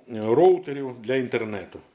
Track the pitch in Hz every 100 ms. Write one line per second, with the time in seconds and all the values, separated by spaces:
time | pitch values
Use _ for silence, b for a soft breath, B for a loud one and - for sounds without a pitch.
0 | - 113 107 123 185 180 - 143 135 120
1 | 110 131 120 117 110 104 85 - _